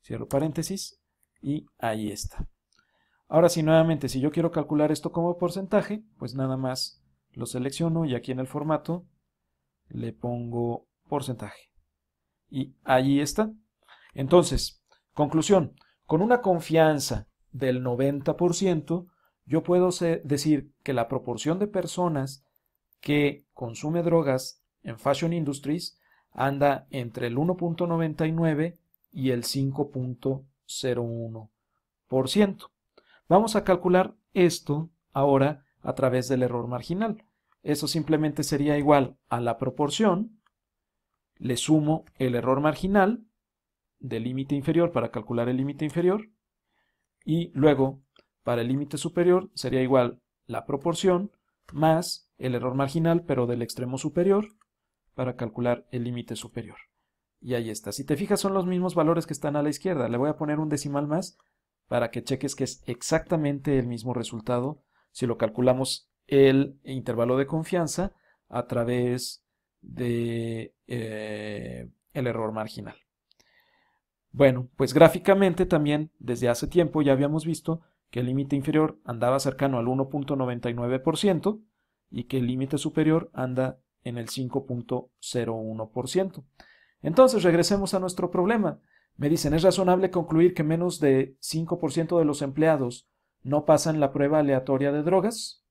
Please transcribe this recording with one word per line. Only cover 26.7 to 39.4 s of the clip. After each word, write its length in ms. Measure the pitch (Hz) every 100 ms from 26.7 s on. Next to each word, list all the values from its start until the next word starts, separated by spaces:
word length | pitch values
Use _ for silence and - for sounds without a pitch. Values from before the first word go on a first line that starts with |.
| 131 -
entre 360 | 139 120 131 120
el 100 | 120
uno 200 | 170 180
punto 300 | 170 165 175
noventa 400 | 165 160 151 160
y 40 |
nueve 460 | 165 165 147 165 170 _ _ _
y 200 | 156 131
el 120 | 120
cinco 460 | 117 139 135 139 143
punto 540 | 131 127 123 135 135 - _
cero 380 | _ - 131 120
uno 460 | 117 117 113 113 110 _ _ _ _ _ _
por 220 | 131 131
ciento. 420 | 202 202 - - _ _ _ _ _ _
Vamos 280 | 175 220
a 80 | 220
calcular 520 | - 180 180 180 190 _ _
esto 560 | 196 175 175 - 147 165 _ _
ahora 520 | 135 139 135 139 147 _ _
a 120 | -
través 340 | - 131 127 127
del 160 | 131
error 240 | 123 120 120
marginal. 560 | 123 - 175 220 214 _ _ _ _
Eso 240 | - 147 151
simplemente 560 | 165 151 156 151 147
sería 340 | 143 147 147 147
igual 400 | 143 143 135 - _
a 100 |
la 180 | 120